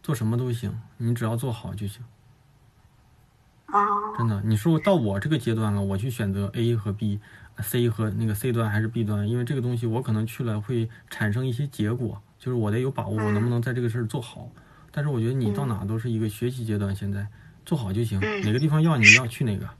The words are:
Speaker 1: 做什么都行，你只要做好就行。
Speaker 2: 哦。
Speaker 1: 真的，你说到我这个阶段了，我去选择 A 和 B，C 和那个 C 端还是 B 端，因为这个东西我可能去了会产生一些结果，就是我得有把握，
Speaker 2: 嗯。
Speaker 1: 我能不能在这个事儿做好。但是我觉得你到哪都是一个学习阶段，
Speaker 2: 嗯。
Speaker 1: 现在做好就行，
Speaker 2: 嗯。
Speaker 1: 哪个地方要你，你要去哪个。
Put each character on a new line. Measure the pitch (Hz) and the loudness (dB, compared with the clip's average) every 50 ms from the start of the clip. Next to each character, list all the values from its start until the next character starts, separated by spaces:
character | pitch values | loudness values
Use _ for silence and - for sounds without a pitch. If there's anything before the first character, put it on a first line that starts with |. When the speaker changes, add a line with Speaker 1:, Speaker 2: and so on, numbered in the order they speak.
Speaker 1:
做 | - - | -2 -2
什 | 147 - 110 | -2 0 2
么 | 110 117 | 0 2
都 | 120 127 127 | 0 0 0
行， | 117 117 - 101 107 113 - - - | -2 -2 -4 -6 -6 -6 -12 -14 -10
你 | - 120 113 120 | -4 0 0 0
只 | 113 117 | 0 0
要 | 110 117 | 0 0
做 | 117 - 131 | 0 -2 -2
好 | 113 - - 95 | -4 -4 -6 -8
就 | 95 101 107 | -6 -6 -6
行。 | 98 - - - - - _ _ - - _ _ _ _ _ - - _ _ _ _ _ - _ _ - _ - _ _ _ _ _ _ _ _ - | -6 -8 -10 -18 -20 -20 _ _ -20 -20 _ _ _ _ _ -20 -20 _ _ _ _ _ -20 _ _ -20 _ -20 _ _ _ _ _ _ _ _ 0
Speaker 2:
哦。 | - 208 202 202 202 208 208 214 - - | 2 2 2 4 2 0 -2 -2 -2 0
Speaker 1:
真 | 117 | 0
的， | 113 104 98 104 | 0 0 0 2
你 | 110 110 | 2 2
说 | 104 - 170 160 151 | 4 4 4 2 4
到 | - 202 196 | 4 4 4
我 | 165 117 104 98 98 | 4 4 2 0 0
这 | - 151 | 0 0
个 | 156 139 | 0 0
阶 | - 117 113 | 2 0 0
段 | 110 110 107 | 2 2 2
了， | 101 101 | 2 0
我 | 101 98 98 | 0 0 -2
去 | 95 113 135 | -2 -2 -4
选 | 120 - 110 98 | -2 -2 -2 0
择 | 95 101 101 98 - | 0 -2 -2 -2 -2
A | 120 117 117 120 | 0 2 2 2
和 | 110 101 104 | 0 0 -2
B，C | 95 104 113 104 101 104 - - - - - - - - 107 - - 123 120 120 | -2 0 -2 -2 -2 -2 -6 -14 -20 -20 -20 -16 -10 -8 -6 -2 0 2 2 2
和 | 107 - 113 107 | 2 0 -2 -2
那 | 98 107 113 | 0 0 0
个 | 113 101 | 0 0
C | 101 - 127 | 0 0 0
端 | 117 113 113 110 | 0 0 0 2
还 | 104 107 | 2 0
是 | 110 | 0
B | 107 110 120 | 0 0 -2
端， | 113 104 104 101 104 | 0 0 0 0 0
因 | 104 120 123 | 0 0 0
为 | 120 | 0
这 | 117 147 | -2 -2
个 | 131 | -2
东 | 120 123 123 | 0 0 -2
西 | 117 120 | 0 0
我 | 117 110 113 | 0 0 0
可 | - 120 | 0 0
能 | 110 107 110 | 0 0 0
去 | 113 - - 131 | -4 -4 -4 -2
了 | 117 107 107 | -2 -2 -2
会 | 101 - 127 117 113 113 - - - - | -2 -2 0 0 0 -2 -6 -16 -18 -16
产 | - - 110 104 | -8 -4 -2 -2
生 | 104 123 131 | 0 0 -2
一 | 131 | -2
些 | 117 117 147 | -2 -2 -4
结 | 139 - - 107 107 | -4 -2 -2 -2 0
果， | 120 123 127 - - - - _ _ _ | 0 -2 -4 -6 -6 -8 -16 _ _ _
就 | - 123 | -6 -2
是 | 123 | 0
我 | 120 110 101 | 0 0 2
得 | 107 120 | 2 0
有 | 127 135 | 0 0
把 | 131 - 107 | -2 -4 -4
握， | 101 107 107 | -2 -2 0
Speaker 2:
嗯。 | 107 | 0
Speaker 1:
我 | 104 | 2
能 | 104 104 | 2 2
不 | 113 120 | 2 2
能 | 120 120 | 2 0
在 | 117 127 | 0 0
这 | 120 127 | -2 0
个 | 120 117 | -2 0
事 | 110 123 | 0 -2
儿 | 117 | -4
做 | 107 - - | -2 -4 -6
好。 | 117 - - - - - - - - - - - - - | -8 -10 -14 -14 -16 -16 -18 -20 -20 -20 -20 -20 -20 -10
但 | - 147 | -6 -4
是 | 143 147 | -2 0
我 | 139 117 | 0 2
觉 | 110 | 0
得 | 117 | 0
你 | 131 135 120 104 101 | 2 2 2 2 0
到 | 101 139 | 0 0
哪 | 127 110 98 98 | -2 -2 -2 -2
都 | 101 110 113 | -2 -2 -2
是 | 113 123 | -2 0
一 | 113 110 | 0 0
个 | 113 107 | 0 -2
学 | 104 - 120 123 | -2 -2 -4 -2
习 | 131 127 113 | -2 -4 -4
阶 | 110 104 | -2 0
段， | 101 98 98 | 0 0 -2
Speaker 2:
嗯。 | 98 | -2
Speaker 1:
现 | 95 101 98 | -2 -4 -4
在 | 98 101 104 104 - - - - - - - | -4 -4 -6 -6 -10 -16 -20 -20 -20 -20 -4
做 | - 175 | -2 -2
好 | 139 113 95 | 0 0 -2
就 | 95 113 120 | 0 0 0
行， | 110 104 95 | 0 0 0
Speaker 2:
嗯。 | 95 - - 101 | 0 0 -2 -2
Speaker 1:
哪 | 95 107 | 0 0
个 | 110 131 | 2 2
地 | 151 151 | 2 4
方 | 147 156 | 4 4
要 | 160 170 151 123 | 4 4 4 6
你， | 107 - | 8 8
你 | - | 8
要 | - - | 8 4
去 | 117 - - 143 | 0 -2 -2 0
哪 | 110 101 | 0 0
个。 | 95 95 - - | -2 -6 -10 -14